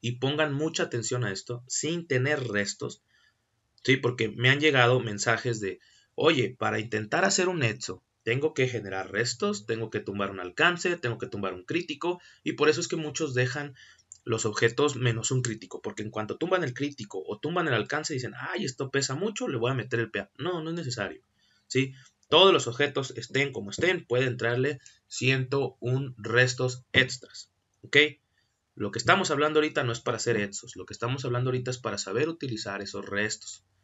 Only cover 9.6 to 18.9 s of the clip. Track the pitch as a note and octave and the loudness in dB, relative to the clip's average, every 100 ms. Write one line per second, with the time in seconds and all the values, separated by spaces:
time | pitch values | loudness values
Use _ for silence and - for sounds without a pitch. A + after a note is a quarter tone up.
9.6 | - A2+ A2 G#2 - G2+ G2 F#2+ F2+ - | -4 -4 -4 -4 -4 -4 -4 -4 -8 2
10.6 | E3+ F3 F3+ E3+ A#2+ A2+ - G#2 F#2+ F2+ | 2 2 -2 -2 -4 -4 -6 -4 -4 -6
11.6 | - E3 F3+ C#3+ E3+ F3+ - - D#3 - | -4 -6 -4 -4 -4 -4 -8 -8 -6 2
12.6 | D3+ D3+ E3 E3 D3+ C3 D#3 B2+ B2 D3 | 2 4 0 -4 -4 -4 -2 0 0 -2
13.6 | C#3+ - - _ _ - - A2+ A2 G#2 | -8 -12 -20 _ _ -12 -4 0 0 2
14.6 | A#2 B2+ D3 A#2+ B2 A2+ - C3 A#2+ G#2+ | 2 4 2 4 2 2 0 2 0 -4
15.6 | - - G#2+ G2+ G#2+ G#2+ G#2+ - E3+ F3+ | -8 -8 -8 -6 -6 -4 -4 -2 0 2
16.6 | C#3+ A#2+ C#3+ - G#2 F#2 - G#2 - F3 | 0 -2 -6 -6 -10 -8 -6 -6 -2 0
17.6 | D#3+ A2+ - D3 D#3 C3+ A2+ B2 D3 F3+ | 2 2 2 -2 -2 -4 -6 -8 -6 -2
18.6 | C3 - C3+ | -4 -4 -2